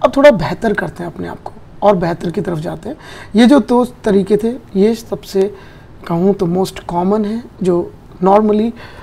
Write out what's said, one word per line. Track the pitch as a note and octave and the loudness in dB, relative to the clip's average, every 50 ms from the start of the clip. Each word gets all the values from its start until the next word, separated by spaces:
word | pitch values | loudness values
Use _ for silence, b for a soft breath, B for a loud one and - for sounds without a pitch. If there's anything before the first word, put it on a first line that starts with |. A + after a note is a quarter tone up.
| - | -2
अब | B3 - | 0 2
थोड़ा | C4+ C#4 D4 | 6 6 6
बेहतर | A#3+ F3 D#3+ D3+ F3+ - - A3+ G#3 | 6 4 0 -4 -4 -4 -2 -2 -2
करते | - F3+ E3 - - F3 | -2 -6 -8 -8 -10 -12
हैं | E3+ - | -12 -10
अपने | F3+ F3 | -10 -12
आप | E3+ - - - | -12 -12 -12 -14
को | - - - - - - - - | -18 -18 -18 -20 -20 -8 0 2
और | G3+ G#3 | 2 2
बेहतर | F3+ E3+ E3 F3 - - F3+ | 2 0 -2 -4 -4 -6 -6
की | E3 G#3+ | -4 -4
तरफ | E3+ F#3+ F3 | -4 -4 -4
जाते | D#3 D#3+ E3+ D#3+ D#3+ - G#3+ | -6 -6 -8 -10 -10 -10 -12
हैं। | D#4 - B B B B B B B | -12 -12 B B B B B B B
ये | G#3 B3 | 4 6
जो | A3 C#4+ C#4 | 6 6 6
दो | - - B3 A#3+ B3 | 4 2 2 2 2
तरीके | A#3+ - - - A3 F#3+ G3 F#3+ F#3+ G#3+ | 0 -4 -6 -2 0 2 2 2 2 0
थे, | G#3 A3 A3+ | 0 0 -2
ये | B3 C4+ - - - F#3+ G3 A3 A#3 | -4 -6 -10 -6 0 2 2 2 2
सबसे | A3+ - - G3+ G3 - - - G3 F#3+ G#3 G3+ B B B B B B B B - - | 0 -6 -10 -10 -10 -10 -4 -2 -2 -2 -2 -4 B B B B B B B B -16 -8
कहूँ | - E3+ E3+ F3+ G3+ F#3+ | -4 -2 0 2 2 2
तो | G3 F#3+ | 2 0
most | E3+ F3 F#3 F#3+ F#3 - | -2 0 0 -2 -2 -4
common | - - - F3 F3 F3+ F#3+ G#3 A3 G#3 | -12 -10 -6 -4 -2 0 0 0 0 0
है, | G3+ A3 A#3 A#3+ - - - F#3 | -2 -4 -8 -10 -12 -8 -4 -2
जो | F#3 F3 F3 E3+ - - - - - - - F3+ | 0 0 0 -2 -6 -10 -20 -20 -18 -8 -2 0
normally, | F#3 G3 G#3+ A3 G#3+ G#3 G#3+ A3 A#3 A#3 B B B B B | 2 4 4 4 2 2 2 0 -2 -4 B B B B B